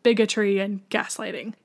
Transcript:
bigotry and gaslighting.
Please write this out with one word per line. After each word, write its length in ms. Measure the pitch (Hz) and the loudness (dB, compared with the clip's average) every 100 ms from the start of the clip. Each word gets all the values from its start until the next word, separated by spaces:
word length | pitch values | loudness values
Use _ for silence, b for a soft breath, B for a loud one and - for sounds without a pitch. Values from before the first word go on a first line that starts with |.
bigotry 560 | 240 226 214 220 202 196 | 2 4 2 2 2 0
and 220 | 196 196 - | -2 -6 -4
gaslighting. 640 | - - - 208 175 220 - | -4 -4 -8 -8 -10 -12 -8